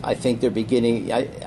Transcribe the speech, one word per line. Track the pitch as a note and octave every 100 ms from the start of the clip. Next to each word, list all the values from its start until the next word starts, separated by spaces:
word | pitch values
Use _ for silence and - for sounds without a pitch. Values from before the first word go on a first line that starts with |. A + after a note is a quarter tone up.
I | -
think | A2+ B2+ A#2
they're | B2+
beginning, | G#2 A2+ B2+ A#2 A#2 -
I, | A#2 - -